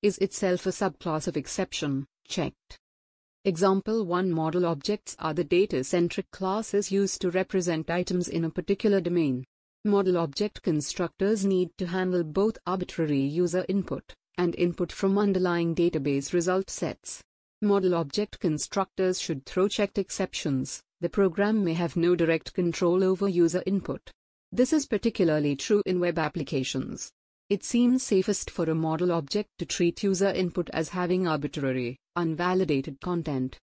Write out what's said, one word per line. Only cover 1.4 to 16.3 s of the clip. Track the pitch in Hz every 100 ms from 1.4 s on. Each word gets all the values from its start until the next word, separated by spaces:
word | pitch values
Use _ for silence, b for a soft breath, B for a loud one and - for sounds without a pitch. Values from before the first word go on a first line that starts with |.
| - - 185 - 151 135 139 _ _
checked. | - 135 - _ - _ _ _ _ _ _
Example | 196 160 190 190 202 226 185
one | 175 185
model | 165 160 175 175
objects | 151 - 208 - -
are | 160
the | 156
data-centric | 147 180 208 139 131 180 175 - -
classes | - 190 202 220 202 202
used | 196 196 -
to | 180
represent | 180 185 185 175 160 156
items | 180 180 180 175
in | 165 165
a |
particular | 170 165 202 220 196
domain. | 170 175 151 127 131 _ _ _ 214
Model | 202 185 175
object | 165 - 208 -
constructors | - 156 143 - 170 - 196 220 196
need | 190 175 -
to | 175
handle | 185 185 180
both | 160 151 214 - -
arbitrary | 190 180 - 156 139
user | 139 160 175 180 -
input | 196 - - - - _ -
and | 175 -
input | 175 170 175
from | - 196 196
underlying | 202 185 180 170 170
database | 165 170 160 139 139 139